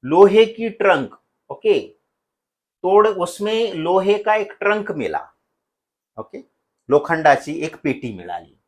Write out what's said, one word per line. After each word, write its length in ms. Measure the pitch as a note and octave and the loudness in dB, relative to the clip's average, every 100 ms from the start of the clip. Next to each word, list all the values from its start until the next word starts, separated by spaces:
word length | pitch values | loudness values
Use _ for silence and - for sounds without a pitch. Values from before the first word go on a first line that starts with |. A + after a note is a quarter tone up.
लोहे 420 | B2+ E3 G3+ G#3 | -2 6 6 6
की 240 | A3 A3 A3+ | 2 0 -8
ट्रंक. 460 | A3 G3+ F3 B2 - _ _ _ | -2 0 0 -2 -12 _ _ _
ओके, 500 | C#3 A3 F3 - _ _ _ _ _ _ _ _ _ | -6 0 0 -2 _ _ _ _ _ _ _ _ _
तोड 240 | F3+ G3 G#3+ | 0 2 2
उसमे 760 | G3 F3 - G3+ A3 A#3 F3+ | 0 -6 -6 -6 -4 -4 -4
लोहे 360 | E3 F#3 F#3+ G3+ | -2 0 0 -2
का 180 | G#3 G#3+ | 0 -2
एक 160 | G#3 - | -2 -4
ट्रंक 320 | G3+ G#3 G#3 | -2 -2 -4
मिला. 340 | E3 G#2 D#2 - _ _ _ _ _ _ _ _ - | -8 -6 -8 -12 _ _ _ _ _ _ _ _ -18
ओके, 300 | G#2+ - - _ _ _ _ | -16 -16 -20 _ _ _ _
लोखंडाची 760 | C#3+ C#3+ D#3+ D#3 C3+ - D#3+ | 0 2 0 4 2 0 -8
एक 120 | D#3 - | -8 -6
पेटी 380 | D3 B2+ B2 | -6 -4 -8
मिळाली. 440 | G2 F2 F2 D#2+ _ | -12 -12 -14 -14 _